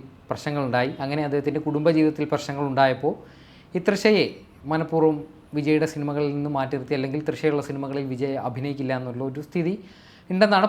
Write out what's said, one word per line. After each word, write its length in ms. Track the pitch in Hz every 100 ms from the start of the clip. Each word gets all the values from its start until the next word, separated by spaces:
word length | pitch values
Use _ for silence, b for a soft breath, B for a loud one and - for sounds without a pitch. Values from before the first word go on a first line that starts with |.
| - - -
പ്രശ്നങ്ങളുണ്ടായി. 600 | 117 151 147 131 123 131 -
അങ്ങനെ 180 | 139 147 147
അദ്ദേഹത്തിൻ്റെ 320 | 143 143 151 151
കുടുംബജീവിതത്തിൽ 600 | 147 160 156 156 151 147
പ്രശ്നങ്ങളുണ്ടായപ്പോൾ 840 | 143 - 139 143 131 135 127 147 220 b b b b b 180
ഈ 40 | 180
തൃഷയെ 380 | 196 220 202 120 - - - 135
മനഃപൂർവ്വം 460 | 160 160 160 156 147 - - - 147
വിജയുടെ 300 | 143 151 156
സിനിമകളിൽ 380 | 151 143 143 147 143
നിന്ന് 140 | 147 139
മാറ്റി 180 | 131 139
നിർത്തി, 160 | 123 143
അല്ലെങ്കിൽ 220 | 135 151 156
തൃഷയുള്ള 340 | 156 156 147 -
സിനിമകളിൽ 360 | 139 135 139 135
വിജയ് 220 | 123 139 135 117
അഭിനയിക്കില്ല 440 | 120 143 139 131 127
എന്നുള്ള 220 | 127 120 135
ഒരു 100 | 139 147
സ്ഥിതി 260 | 175 165 208 b b b b b
ഉണ്ടെന്നാണ് 340 | 185 208 196